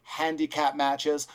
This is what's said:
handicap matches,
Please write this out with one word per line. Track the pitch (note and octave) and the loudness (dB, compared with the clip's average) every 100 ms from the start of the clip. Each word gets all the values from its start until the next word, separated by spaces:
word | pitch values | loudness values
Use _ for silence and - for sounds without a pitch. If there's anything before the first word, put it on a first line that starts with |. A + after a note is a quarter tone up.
handicap | - - D#3+ D#3+ D3+ D3+ C#3+ C#3 | -14 -4 -2 0 -2 2 0 2
matches, | C#3 C#3 D3+ D3 - | 0 2 0 -2 -4